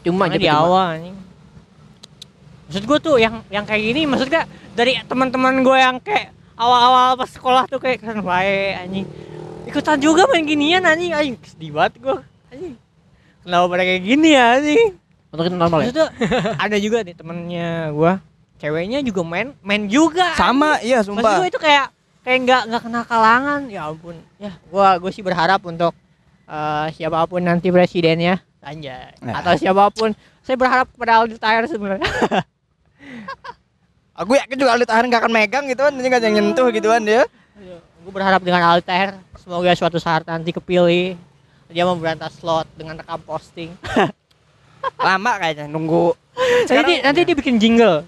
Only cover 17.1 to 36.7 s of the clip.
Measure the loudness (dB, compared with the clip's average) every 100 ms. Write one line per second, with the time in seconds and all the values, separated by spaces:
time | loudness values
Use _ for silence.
17.1 | -12 -14 -12 -8 -6 -6 -6 -6 0 0
18.1 | 0 _ _ _ _ -6 -6 -4 -4 -4
19.1 | -4 -6 -6 -8 -12 -4 -4 0 2 2
20.1 | 2 -2 2 0 2 0 0 0 0 0
21.1 | 0 0 2 0 -2 2 2 2 _ _
22.1 | _ -2 0 2 2 0 -6 -4 -8 -2
23.1 | 2 4 4 2 -4 -6 -10 -10 -10 -16
24.1 | -20 -20 _ -16 -16 _ 2 2 2 -4
25.1 | -6 -6 -2 0 0 -2 -2 -2 -2 _
26.1 | _ _ _ _ -8 -4 -4 -6 -6 -4
27.1 | -2 -2 -2 0 0 2 4 4 2 0
28.1 | 2 0 -2 _ _ -18 -16 -16 -16 -20
29.1 | _ -8 -4 0 0 2 4 2 2 -4
30.1 | -4 _ _ -6 -2 2 2 -2 _ 2
31.1 | 2 2 -2 0 0 0 -6 -6 -4 -4
32.1 | -2 -2 -2 -4 _ _ _ _ _ -20
33.1 | -18 -16 -16 -18 -20 _ _ _ _ _
34.1 | -12 0 0 0 0 2 2 2 2 2
35.1 | 2 2 2 0 -2 -4 0 0 0 0
36.1 | 2 2 2 2 2 2